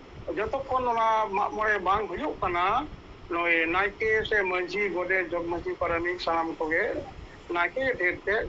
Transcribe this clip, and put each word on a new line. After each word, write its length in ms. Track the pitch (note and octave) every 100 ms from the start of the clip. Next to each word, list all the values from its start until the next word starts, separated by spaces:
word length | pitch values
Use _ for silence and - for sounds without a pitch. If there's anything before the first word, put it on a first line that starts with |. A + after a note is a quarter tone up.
| - - -
ᱡᱚᱛᱚᱠᱷᱚᱱ 600 | - A3 C4+ C4+ B3+ B3
ᱚᱱᱟ 200 | A3+ A3+ A3 G#3+
ᱢᱟᱜ 220 | G3 G3+
ᱢᱚᱬᱮ 260 | G#3 G#3+ G#3
ᱵᱟᱝ 280 | F3+ G3+ G3+
ᱦᱩᱭᱩᱜ 320 | F#3 D4 -
ᱠᱟᱱᱟ, 480 | G3 F3+ F3+ A#3 D4+ - - - -
ᱱᱩᱭ 360 | E3+ E3+ E3+ E3
ᱱᱟᱭᱠᱮ 600 | F3+ G3+ G3+ A3 G#3+ G#3+
ᱥᱮ 160 | G#3+
ᱢᱟᱹᱡᱷᱤ, 460 | F#3+ F3+ F3 G3 G3+
ᱜᱚᱰᱮᱛ, 360 | E3+ F3 F#3+ E3+
ᱡᱚᱜᱽ 140 | E3+ E3+
ᱢᱟᱹᱡᱷᱤ, 280 | E3+ F3 F3
ᱯᱟᱨᱟᱱᱤᱠ, 420 | E3+ E3+ F3 F3+
ᱥᱟᱱᱟᱢ 340 | F3 E3 E3 D#3+
ᱠᱚᱜᱮ 280 | D#3+ E3+ G#3+ D4 - - - - -
ᱱᱟᱭᱠᱮ 340 | E3+ F3 B3+ C4 A3+
ᱰᱷᱮᱨ 180 | F3+ - -
ᱛᱮ 100 | G#3+